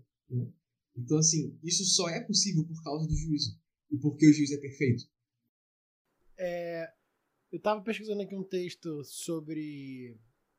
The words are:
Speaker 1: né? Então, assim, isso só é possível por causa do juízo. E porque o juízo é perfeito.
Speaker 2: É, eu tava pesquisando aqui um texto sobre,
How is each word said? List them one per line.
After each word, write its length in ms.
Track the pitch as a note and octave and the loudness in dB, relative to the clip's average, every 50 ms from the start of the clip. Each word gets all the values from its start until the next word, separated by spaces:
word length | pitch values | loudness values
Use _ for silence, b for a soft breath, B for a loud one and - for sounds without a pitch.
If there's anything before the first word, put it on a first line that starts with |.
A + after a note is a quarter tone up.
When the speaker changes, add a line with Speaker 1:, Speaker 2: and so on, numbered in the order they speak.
| - _ _ _ _ - | -8 _ _ _ _ -6
Speaker 1:
né? 180 | B2+ B2 A#2+ - - _ _ _ _ _ _ _ - | -4 -4 -4 -4 -8 _ _ _ _ _ _ _ -12
Então, 220 | A#2+ B2 - D3+ D#3 | -8 -2 2 2 4
assim, 400 | D#3+ D#3 - D#3 C#3 - - - - | 4 4 2 2 -2 -4 -6 -8 -6
isso 200 | E3 F3+ - G3 | -2 -2 0 2
só 240 | F#3 - - F3+ E3+ | 2 2 2 2 2
é 140 | E3 A#3+ | -2 -4
possível 420 | - - - - - G3+ E3+ D#3 D#3 | -2 0 2 2 2 4 2 0 0
por 180 | - - - - | 0 -4 -10 -6
causa 240 | C#3+ C#3+ D#3 D#3+ D#3 | -4 -2 -2 0 0
do 80 | D3+ | 0
juízo. 440 | - - D#3+ D3+ C#3+ - G#2+ - - _ _ _ _ _ - | 0 0 0 0 0 -2 -4 -6 -10 _ _ _ _ _ -6
E 60 | D3 B2 | -4 0
porque 320 | C#3+ D3 C#3+ - D#3 D3+ | 0 0 2 8 8 10
o 40 | D3 | 10
juízo 200 | D3 D3 C#3 D3 | 8 6 0 0
é 40 | C#3+ | -4
perfeito. 460 | C#3+ C3+ C3+ - D3 B2+ A#2 - - _ _ _ _ _ _ _ _ _ _ _ _ _ _ _ _ _ _ _ _ _ _ _ _ _ - - | -6 -8 -4 0 2 2 2 2 0 _ _ _ _ _ _ _ _ _ _ _ _ _ _ _ _ _ _ _ _ _ _ _ _ _ -10 -6
Speaker 2:
É, 500 | F#3 F3 F3 F3 E3+ E3+ E3+ E3 E3 D#3+ _ _ _ _ _ _ _ _ _ _ _ - | -4 -4 -4 -4 -4 -6 -6 -6 -8 -10 _ _ _ _ _ _ _ _ _ _ _ -12
eu 80 | - E3 | -8 -2
tava 220 | - G#3 G#3+ G#3+ | 0 0 0 0
pesquisando 400 | F#3+ A3+ G#3+ G3 G#3+ A3 G#3 G3+ | -2 -4 -4 -4 -4 -4 -4 -4
aqui 140 | G3 F#3+ G3 | -4 -6 -6
um 80 | G3 F#3 | -8 -6
texto 600 | F#3+ - F#3 F3+ F3 - - - E3 D#3 D3 C3+ | -4 -4 -4 -4 -4 -8 -10 -8 -6 -6 -6 -8
sobre, 1120 | - - - - - E3+ D#3+ D#3 D3+ D#3+ D#3 D3+ D3+ D3 C#3+ C#3 C3+ C3 B2+ B2 A#2+ A#2 A2 A2+ _ _ _ _ _ _ | -10 -12 -10 -6 -4 -4 -4 -4 -6 -6 -6 -6 -8 -8 -10 -10 -12 -12 -12 -12 -14 -16 -18 _ _ _ _ _ _ _